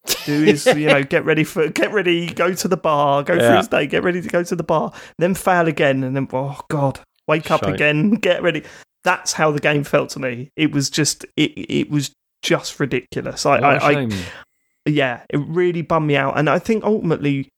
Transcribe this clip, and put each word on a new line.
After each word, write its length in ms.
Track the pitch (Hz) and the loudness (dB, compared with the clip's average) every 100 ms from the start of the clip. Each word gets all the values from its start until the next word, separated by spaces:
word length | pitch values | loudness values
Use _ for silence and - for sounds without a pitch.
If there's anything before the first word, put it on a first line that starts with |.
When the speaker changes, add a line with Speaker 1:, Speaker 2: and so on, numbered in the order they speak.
| - - | -6 -6
Speaker 1:
do 160 | - 147 | -2 2
his, 240 | 156 143 170 | 4 4 2
Speaker 2:
<laughs> 80 | |
Speaker 1:
you 120 | 156 151 | 2 4
know, 160 | 139 | 2
get 200 | 139 165 151 | 2 0 2
ready 180 | 156 | 0
for, 240 | 151 175 156 | 0 0 -2
get 240 | - - | 0 0
ready, 400 | 202 180 170 170 | 0 2 0 -2
go 220 | - 180 | -2 -2
to 120 | 185 180 | 0 -2
the 120 | 180 | 0
bar, 440 | 165 147 143 143 | 0 2 2 2
go 120 | 143 | 2
Speaker 2:
Yeah. 60 | 170 117 | 2 4
Speaker 1:
through 80 | 110 | 4
his 100 | - | 2
day, 180 | - 147 | 0 0
get 160 | 170 | 0
ready 200 | 185 175 | 0 -2
to 60 | - | -2
go 140 | 175 | -2
to 140 | 175 175 | -2 -4
the 60 | |
bar, 280 | 165 156 165 - - - | -2 -2 -2 -10 -14 -2
then 160 | 175 | 0
fail 340 | 190 196 180 165 | 0 2 2 2
again, 340 | 151 147 135 | 2 2 2
and 140 | 131 135 | 0 -4
then, 100 | 135 | -4
oh 260 | 127 139 139 - | -4 -6 -8 -6
God, 280 | 151 139 - - _ - | -2 0 -2 -12 _ -2
wake 220 | 160 156 | -2 2
up 120 | 160 | 0
Speaker 2:
Shite. 120 | 98 | 0
Speaker 1:
again, 360 | 95 147 151 202 | 0 2 2 2
<laughs> 20 | |
get 300 | 220 175 170 | 2 2 2
ready. 200 | 175 151 - - - _ | 0 -2 -6 -20 -20 _
That's 320 | 185 165 - | -2 -2 -2
how 160 | - 156 | 0 0
the 100 | 147 | 2
game 240 | 147 147 | 0 0
felt 240 | 143 143 131 | 0 -2 -2
to 80 | 131 | -6
me. 300 | 131 120 143 - | -8 -8 -10 -2
It 160 | 156 | 0
was 160 | 147 135 | 0 -2
just, 380 | - 143 - - - | -2 -2 -4 -6 -2
it, 140 | 156 - | -2 -2
it 320 | - 143 - | -4 -4 -2
was 200 | 147 135 _ _ _ | -2 -4 _ _ _
just 380 | - 160 - - | -2 -2 -2 -6
ridiculous. 640 | 135 131 - - 127 - | -4 -4 -6 -10 -8 -2
I, 160 | 147 131 | 2 4
Speaker 2:
What 40 | |
a 20 | 143 131 | 4 4
Speaker 1:
I, 40 | 143 | 2
I 40 | |
Speaker 2:
shame. 200 | 147 117 98 90 - - _ _ _ 147 | 2 0 -4 -8 -14 -20 _ _ _ -2
Speaker 1:
yeah, 360 | 147 131 117 - | 0 0 -4 -6
it 80 | 147 | -4
really 440 | 143 165 180 170 | -2 0 0 0
bummed 240 | 156 160 151 | -2 0 0
me 100 | 139 | 0
out. 220 | 135 - | 0 0
And 100 | 151 | 0
I 100 | 175 | 0
think 260 | - 220 | 0 -2
ultimately, 640 | 208 214 - - 143 139 135 | 0 0 0 -2 -2 -2 -6